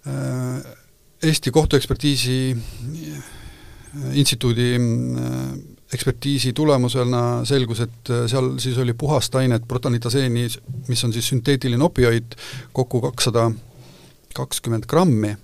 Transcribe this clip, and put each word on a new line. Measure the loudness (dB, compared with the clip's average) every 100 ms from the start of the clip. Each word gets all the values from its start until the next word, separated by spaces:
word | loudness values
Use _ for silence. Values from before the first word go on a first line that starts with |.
| -8
Äh, | -6 -4 -4 -4 -6 -10 -20 _ _ _ _
Eesti | 0 0 4
Kohtuekspertiisi, | 4 4 2 2 0 0 0 0 0 0 -2
äh, | -6 -10 -10 -10 -10 -12 -14 -16 -18 -18 -20 -20 -16 -10 -2
Instituudi, | 2 2 2 0 2 2 2
mm, | 2 0 -2 -4
äh, | -4 -4 -6 -10 -14 -20 -8
ekspertiisi | -4 -2 -2 0 0 0
tulemusena | 0 4 4 4 2 0 2 0 0 2
selgus, | 2 2 -2
et, | -4 -6 -4
äh, | 0 0
seal | 0 0 -2
siis | -2 0
oli | 0
puhast | 0 2 2 2 2
ainet, | 2 2 0
protonita | -4 0 0 0
seeni, | 0 2 0 -2 -6 -10 -12 -4
mis | -2
on | 0
siis | 0 0
sünteetiline | 0 2 2 2 2
opioid, | 2 4 4 4 -2 -14 -14 -14 -8
kokku | -4 0 0
kakssada | -2 -2 0 2 2 0 -10 -20 -20 -20 -20 -20 _
kakskümmend | -10 -6 -6 -2 -4 2
grammi | 4 4 4 2 -4